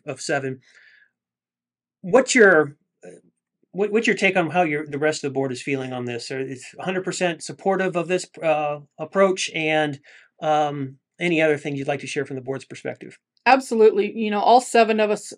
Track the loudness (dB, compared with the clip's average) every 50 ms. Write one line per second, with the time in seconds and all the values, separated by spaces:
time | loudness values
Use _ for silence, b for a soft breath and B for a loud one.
0 | _ -14 -12 -10 -6 -4 -4 -2 -4 -6 -8 -10 b b b b b b b b
1 | b b b _ _ _ _ _ _ _ _ _ _ _ _ _ _ _ _ _
2 | -2 2 4 4 4 4 6 6 8 8 8 6 4 2 -2 _ _ _ _ _
3 | -20 -20 -20 -20 _ _ _ _ _ _ _ _ _ _ -6 -4 -2 0 0 0
4 | 0 0 0 2 2 2 2 2 0 2 2 0 0 2 0 -4 -6 -6 -4 -2
5 | 0 0 0 -2 -4 -4 -4 -4 -4 -4 -6 -8 -6 -4 -4 -4 -4 -6 -8 -6
6 | -6 -6 -8 -8 -8 -8 -8 -8 -8 -8 -10 -14 -16 -18 -16 -10 -8 -6 -6 -4
7 | -6 -6 -4 -2 -2 -2 -4 -6 -10 -14 -14 -6 -2 -2 0 0 -2 -2 -2 -4
8 | -2 -2 -2 -4 -4 -6 _ -4 -2 0 0 0 0 -2 -4 -6 -10 _ _ -14
9 | -12 -4 2 4 4 4 4 0 -2 -4 -4 -2 0 2 2 2 2 0 -2 -6
10 | b b b b b b _ _ -2 0 2 2 2 0 -2 -4 -8 -8 -10 -16
11 | _ _ _ -4 -2 0 2 4 4 4 2 0 -2 -6 -6 -4 -4 -4 -4 -6
12 | -6 -6 -6 -6 -6 -6 -8 -8 -8 -8 -8 -8 -10 -14 -16 -12 -10 -10 -10 -10
13 | -12 -18 -20 -20 _ _ _ _ _ 2 2 2 2 0 2 4 6 6 6 4
14 | 0 -2 -4 -4 -4 -2 -2 0 4 6 6 6 4 4 4 4 4 4 2 2
15 | 0 0 0 -2 -6 -10 -16